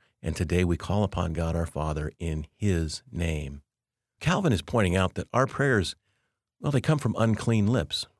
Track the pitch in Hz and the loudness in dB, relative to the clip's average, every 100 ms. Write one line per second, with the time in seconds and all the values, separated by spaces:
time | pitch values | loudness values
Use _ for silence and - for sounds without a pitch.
0 | _ _ - 76 82 87 90 85 - 101 | _ _ -6 -4 0 2 2 0 0 0
1 | 101 92 85 82 82 82 82 76 78 76 | 0 -2 -4 -2 -2 -2 -2 -4 -4 -4
2 | 76 - 82 78 76 - 104 87 80 - | -6 -6 -4 -4 -6 -4 0 0 -2 -6
3 | - 82 85 78 71 71 - _ _ _ | -10 -6 -4 -4 -6 -12 -18 _ _ _
4 | _ - 151 180 175 101 - 120 92 92 | _ -8 -2 0 2 0 0 2 2 4
5 | 95 - - 120 131 - 139 110 85 - | 2 -2 -4 0 0 0 2 2 0 -4
6 | _ _ _ _ _ _ - 135 - 151 | _ _ _ _ _ _ -2 0 2 2
7 | 120 - 113 107 - 110 101 123 - - | 0 2 2 2 2 2 4 2 0 -6
8 | - | -8